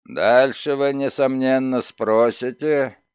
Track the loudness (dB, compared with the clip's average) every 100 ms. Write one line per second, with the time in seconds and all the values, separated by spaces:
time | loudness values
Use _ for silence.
0 | -12 -2 4 4 4 0 -6 -2 -2 0
1 | -4 -2 -2 0 0 0 0 -4 -6 -6
2 | 0 2 2 0 -8 -6 -2 -2 -2 -8
3 | _